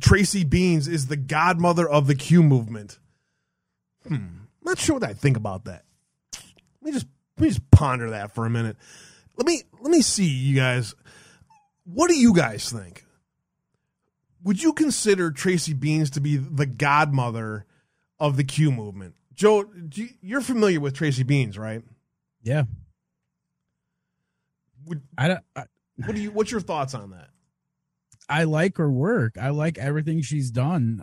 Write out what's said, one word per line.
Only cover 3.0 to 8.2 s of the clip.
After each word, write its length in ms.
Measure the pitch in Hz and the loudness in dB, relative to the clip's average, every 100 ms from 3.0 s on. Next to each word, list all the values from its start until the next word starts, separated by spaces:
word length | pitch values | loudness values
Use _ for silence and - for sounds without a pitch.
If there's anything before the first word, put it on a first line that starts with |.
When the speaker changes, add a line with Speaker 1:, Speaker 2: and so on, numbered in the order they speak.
| _ _ _ _ _ _ _ _ _ _ - | _ _ _ _ _ _ _ _ _ _ -8
Speaker 1:
Hmm. 180 | 139 92 85 107 _ | -8 -8 -18 -20 _
Not 160 | 339 370 | -6 -2
sure 160 | - 277 | 0 -2
what 80 | 170 | -4
I 40 | |
think 240 | 101 139 117 | 0 0 2
about 280 | 104 95 95 | -2 -8 -12
that. 180 | 85 _ _ _ _ _ | -18 _ _ _ _ _
Let 500 | - - _ _ _ | -20 -20 _ _ _
me 80 | 302 | -8
just, 160 | 277 - _ _ - | -8 -8 _ _ 0
let 60 | |
me 60 | 311 | 0
just 220 | 180 - | 0 6
ponder 380 | - 143 127 117 | 6 6 -2 -4
that 220 | 107 | -8